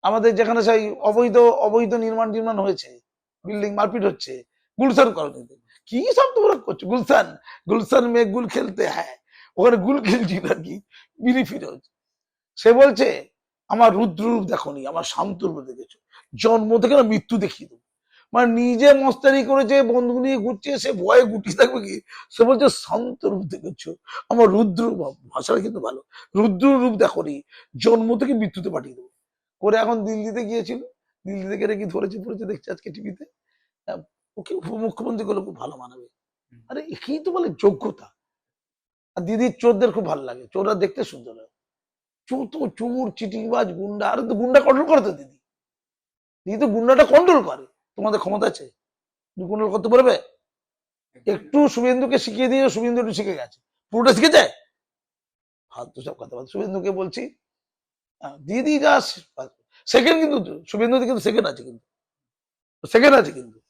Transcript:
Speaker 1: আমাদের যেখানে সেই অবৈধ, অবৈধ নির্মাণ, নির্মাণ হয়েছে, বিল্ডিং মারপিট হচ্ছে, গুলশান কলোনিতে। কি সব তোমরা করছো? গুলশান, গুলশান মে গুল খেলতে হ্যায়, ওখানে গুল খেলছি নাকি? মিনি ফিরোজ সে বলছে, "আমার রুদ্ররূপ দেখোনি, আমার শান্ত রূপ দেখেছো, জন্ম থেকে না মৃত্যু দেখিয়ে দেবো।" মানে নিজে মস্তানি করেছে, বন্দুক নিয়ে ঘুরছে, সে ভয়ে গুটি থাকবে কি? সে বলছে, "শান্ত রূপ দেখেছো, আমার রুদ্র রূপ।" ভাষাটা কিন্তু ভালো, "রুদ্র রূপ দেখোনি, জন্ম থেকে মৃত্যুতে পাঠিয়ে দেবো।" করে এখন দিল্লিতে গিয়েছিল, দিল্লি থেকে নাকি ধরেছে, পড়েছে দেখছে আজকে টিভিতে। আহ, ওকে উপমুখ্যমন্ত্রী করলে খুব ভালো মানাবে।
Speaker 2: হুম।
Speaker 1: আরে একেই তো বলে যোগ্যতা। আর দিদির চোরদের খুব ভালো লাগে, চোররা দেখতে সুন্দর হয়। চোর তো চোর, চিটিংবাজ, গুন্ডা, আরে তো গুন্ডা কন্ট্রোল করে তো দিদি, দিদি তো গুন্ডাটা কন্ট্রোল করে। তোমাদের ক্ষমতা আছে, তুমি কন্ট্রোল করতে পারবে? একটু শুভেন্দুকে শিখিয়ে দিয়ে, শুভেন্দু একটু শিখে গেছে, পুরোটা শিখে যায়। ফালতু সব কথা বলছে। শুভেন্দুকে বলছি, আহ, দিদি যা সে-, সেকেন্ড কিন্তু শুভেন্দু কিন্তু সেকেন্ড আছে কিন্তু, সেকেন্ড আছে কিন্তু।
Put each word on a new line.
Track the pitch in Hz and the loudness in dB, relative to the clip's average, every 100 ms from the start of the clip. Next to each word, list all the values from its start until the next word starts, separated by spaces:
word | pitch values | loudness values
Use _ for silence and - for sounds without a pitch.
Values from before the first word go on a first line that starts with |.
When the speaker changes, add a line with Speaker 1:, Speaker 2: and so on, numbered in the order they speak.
Speaker 1:
আমাদের | 180 220 220 | 0 2 2
যেখানে | 208 226 233 | 4 0 2
সেই | 214 226 214 | 4 2 2
অবৈধ, | 208 202 214 247 226 | -2 0 2 4 6
অবৈধ | 240 - 214 220 233 | 6 6 2 2 0
নির্মাণ, | 233 226 220 226 | -2 -2 -2 -4
নির্মাণ | 214 226 214 | -4 -4 -4
হয়েছে, | 196 190 135 123 _ _ _ _ | -4 -4 -8 -20 _ _ _ _
বিল্ডিং | 175 208 202 | -10 -6 -6
মারপিট | 202 202 220 | -2 -4 -2
হচ্ছে, | 196 - - 131 - _ _ - | -4 -4 -14 -16 -18 _ _ -2
গুলশান | 262 226 262 | 0 4 4
কলোনিতে। | 180 147 131 120 _ _ _ _ | 2 -8 -10 -20 _ _ _ _
কি | 226 440 494 | -6 0 2
সব | 539 | 2
তোমরা | 480 427 330 | 4 2 0
করছো? | - - 185 | -4 -10 -4
গুলশান, | 247 214 277 196 - - - - | -4 2 2 2 -8 -20 -20 -4
গুলশান | 214 202 262 240 | -4 2 2 2
মে | 233 | 0
গুল | 226 202 233 | 0 -2 -4
খেলতে | - - 190 196 | -6 -6 -4 -4
হ্যায়, | - - - _ _ - - | -4 -10 -14 _ _ -18 2
ওখানে | 220 233 | 4 4
গুল | 185 285 | 0 -2
খেলছি | 220 233 202 185 | 0 0 0 -4
নাকি? | 175 - 165 202 _ _ _ _ | -4 -6 -6 -16 _ _ _ _
মিনি | 247 254 | -2 0
ফিরোজ | 247 240 165 - _ _ _ _ _ _ _ - | -2 -6 -14 -16 _ _ _ _ _ _ _ 2
সে | 220 | 4
বলছে, | 240 277 202 - 139 139 _ _ _ _ | 8 8 6 0 -2 -10 _ _ _ _
"আমার | 214 233 | 4 4
রুদ্ররূপ | 190 220 165 220 233 | 6 -2 -2 -2 -2
দেখোনি, | 190 - 143 143 135 | -2 -6 -6 -10 -8
আমার | 160 | -8
শান্ত | 165 - 185 180 | -6 -6 -6 -4
রূপ | 185 160 | -6 -6
দেখেছো, | 131 123 - _ _ _ _ 120 | -14 -18 -20 _ _ _ _ -2
জন্ম | 220 226 214 226 | 2 2 2 2
থেকে | 226 285 | 4 4
না | |
মৃত্যু | 233 214 - 233 | 4 0 -2 -4
দেখিয়ে | 185 - - | -4 -8 -20
দেবো।" | _ _ _ _ _ _ | _ _ _ _ _ _
মানে | 233 247 | 0 2
নিজে | 226 247 240 285 | 2 0 4 8
মস্তানি | 277 269 - 277 269 | 8 6 2 4 4
করেছে, | 240 269 240 277 | 2 2 4 4
বন্দুক | 247 240 247 240 | 4 2 0 -2
নিয়ে | 262 269 | -2 -2
ঘুরছে, | 208 208 285 277 | -2 -6 -6 -6
সে | 269 | -4
ভয়ে | 226 180 247 | -4 4 6
গুটি | 247 220 196 165 | 4 0 -8 2
থাকবে | 247 262 | 2 2
কি? | 196 185 _ - - | -8 -12 _ -20 -20
সে | - | 2
বলছে, | 233 254 277 | 4 6 4
"শান্ত | - - 208 247 247 | 2 -8 -6 -6 -6
রূপ | - 196 | -6 -4
দেখেছো, | 185 - - - 160 165 _ - - | -8 -10 -14 -16 -16 -18 _ -18 -6
আমার | 233 226 | 4 4
রুদ্র | 190 220 175 | 4 0 0
রূপ।" | 233 214 143 135 _ | -4 -4 -10 -12 _
ভাষাটা | 131 - 233 | -10 -4 -2
কিন্তু | 208 214 | -2 -8
ভালো, | 113 131 _ - - 190 | -10 -10 _ -20 -8 0
"রুদ্র | 220 185 269 269 | 0 2 2 4
রূপ | 247 214 | 0 0
দেখোনি, | - - 160 - - - _ 131 | 0 0 -8 -10 -14 -20 _ -4
জন্ম | 202 226 226 233 | 2 2 2 -2
থেকে | 254 | 0
মৃত্যুতে | 247 214 - 180 | -2 -4 -6 -8
পাঠিয়ে | 156 131 | -8 -10
দেবো।" | 127 - _ _ _ _ _ | -20 -20 _ _ _ _ _
করে | 196 220 | -2 0
এখন | 220 233 | 0 -2
দিল্লিতে | 208 220 214 214 | -4 -6 -8 -8
গিয়েছিল, | 214 233 202 247 494 _ _ _ 185 | -6 -6 -6 -10 -14 _ _ _ -14
দিল্লি | 196 190 | -10 -8
থেকে | 202 208 | -6 -4
নাকি | 214 | -4
ধরেছে, | 202 170 202 208 | -6 -6 -8 -8
পড়েছে | 208 208 | -12 -12
দেখছে | 208 202 - | -10 -12 -12
আজকে | - - | -14 -14
টিভিতে। | 151 214 185 294 _ _ _ _ _ - | -16 -14 -16 -20 _ _ _ _ _ -14
আহ, | 185 160 _ _ - | -14 -14 _ _ -20
ওকে | 185 | -12
উপমুখ্যমন্ত্রী | 359 160 220 226 - 240 226 202 | -10 -10 -8 -8 -8 -8 -8 -6
করলে | 202 | -6
খুব | 196 170 | -6 -14
ভালো | 127 131 | -16 -16
মানাবে। | 123 127 120 _ _ _ _ | -20 -20 -20 _ _ _ _
Speaker 2:
হুম। | 120 113 | _ _
Speaker 1:
আরে | 262 | -14
একেই | 311 - - 302 | -12 -16 -10 -8
তো | 320 | -6
বলে | 359 339 | -4 -4
যোগ্যতা। | 160 - 190 214 - - _ _ _ _ _ _ _ _ _ _ - | 0 0 0 -8 -12 -20 _ _ _ _ _ _ _ _ _ _ -10
আর | |
দিদির | 175 220 247 - | -6 -2 -2 0
চোরদের | 240 214 240 | 0 2 2
খুব | 208 180 | 0 -4
ভালো | 156 | -6
লাগে, | 131 123 123 | -8 -14 -10
চোররা | - 196 | -4 -2
দেখতে | 208 190 - | 0 -2 -4
সুন্দর | 247 143 117 113 | -10 -10 -20 -20
হয়। | 110 _ _ _ _ _ _ _ _ | -20 _ _ _ _ _ _ _ _
চোর | 262 254 | -8 -8
তো | 311 254 | -8 -8
চোর, | - 233 247 254 - | -6 -6 -4 -6 -6
চিটিংবাজ, | 220 220 220 240 214 | -10 -8 -4 -2 -2
গুন্ডা, | 170 202 208 208 | -4 -10 -4 -4
আরে | 208 | -2
তো | 233 | -4
গুন্ডা | 208 240 269 | -4 2 2
কন্ট্রোল | - 262 311 | 2 -2 2
করে | 302 | 2
তো | 214 | 2
দিদি, | 160 - _ _ _ _ _ _ _ _ _ _ _ - | -8 -16 _ _ _ _ _ _ _ _ _ _ _ -10
দিদি | 214 | -2
তো | 277 | -2
গুন্ডাটা | 208 233 262 | 0 2 4
কন্ট্রোল | 311 277 359 320 | 8 6 6 4
করে। | 165 127 131 _ _ - | 2 -10 -14 _ _ -6
তোমাদের | 208 214 | -4 -2
ক্ষমতা | 185 202 220 | -4 -2 -2
আছে, | - 135 _ _ _ _ _ _ - | -4 -18 _ _ _ _ _ _ -14
তুমি | 180 | -8
কন্ট্রোল | 214 214 | -4 -2
করতে | 202 196 | -2 2
পারবে? | 240 254 - - _ _ _ _ _ _ _ _ _ - | 4 6 2 -4 _ _ _ _ _ _ _ _ _ -6
একটু | 202 - 285 294 | -6 -2 2 2
শুভেন্দুকে | - 247 254 262 262 | 2 0 0 0 -2
শিখিয়ে | - 214 254 | -2 -4 0
দিয়ে, | 269 269 | 2 0
শুভেন্দু | 208 240 240 | 0 -4 -2
একটু | 226 | -4
শিখে | 185 202 | -6 -8
গেছে, | 165 123 _ _ _ _ | -8 -12 _ _ _ _
পুরোটা | 220 233 | 0 2
শিখে | 208 311 | 4 4
যায়। | 311 220 - _ _ _ _ _ _ _ _ _ _ _ | 4 2 -4 _ _ _ _ _ _ _ _ _ _ _
ফালতু | 123 123 - | -18 -18 -14
সব | 127 | -16
কথা | - 113 123 | -14 -16 -16
বলছে। | 127 | -12
শুভেন্দুকে | 202 208 190 180 | -8 -6 -6 -6
বলছি, | 190 190 - 247 _ _ _ _ _ _ _ _ _ | -6 -6 -8 -14 _ _ _ _ _ _ _ _ _
আহ, | 143 147 | -20 -18
দিদি | 143 214 294 302 | -8 -4 -2 0
যা | 294 285 | 2 2
সে-, | - - _ - 131 _ _ _ - | 0 -12 _ -18 -18 _ _ _ 0
সেকেন্ড | 240 254 330 311 | 2 4 2 2
কিন্তু | 285 175 156 | -2 -6 -12
শুভেন্দু | 170 208 233 254 | -12 -2 0 2
কিন্তু | 240 247 | 0 -2
সেকেন্ড | 208 214 190 | -2 -2 -2
আছে | 139 | -6
কিন্তু, | 127 117 _ _ _ _ _ _ _ _ _ _ - | -16 -20 _ _ _ _ _ _ _ _ _ _ 0
সেকেন্ড | - 277 269 | 4 6 6
আছে | 151 | 4
কিন্তু। | 135 120 _ _ | -4 -18 _ _